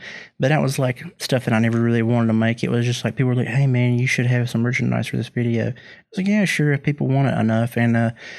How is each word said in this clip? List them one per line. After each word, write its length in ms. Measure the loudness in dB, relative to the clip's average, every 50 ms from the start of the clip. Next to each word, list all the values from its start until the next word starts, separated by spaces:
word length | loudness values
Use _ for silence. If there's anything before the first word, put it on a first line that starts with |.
| -12 -18 -16 -18 -18 -18 _ -2
but 120 | 0 2
that 120 | 2 2
was, 160 | 2 0 0 0
like, 260 | -2 -2 -2 -4 -10 -14 -12 -12
stuff 240 | -4 -2 -2 0 0
that 80 | 0 0
I 60 | 2
never 200 | 2 2 2 2
really 220 | 2 2 2 2
wanted 260 | 2 2 2 2 2 2
to 60 | 2
make. 280 | 2 2 0 0 -2
It 100 | -2 -2
was 140 | 0 0 0
just, 200 | 0 -2 -2 -4
like, 100 | -4 -2
people 140 | 0 0 0
were 60 | 0
like, 120 | 0 0 0
"Hey, 200 | 0 0 2 2
man, 300 | 2 2 2 2 2 2
you 60 | 0
should 200 | 0 0 0 0
have 240 | 2 2 0 0 0
some 140 | -2 -2 0
merchandise 440 | 0 -2 -2 -2 -2 -2 -2 -2 -4
for 80 | -4
this 140 | -6 -6 -6
video." 380 | -4 -4 -2 0 0 -2 -2 -4
I 60 | -6 -8 -14 -20 -20 -20 _ _
was 60 | -8 -4
like, 100 | -2 0
"Yeah, 160 | 2 2 2
sure, 300 | 0 0 0 2 2 0
if 100 | 0 0
people 240 | -2 -2 0 0 0
want 220 | 2 2 2 2
it 100 | 2 2
enough." 380 | 2 2 2 2 0 0 0 0
And, 180 | 2 2 2
uh, 160 | 2 2 0 -2 -4 -12 -18 -18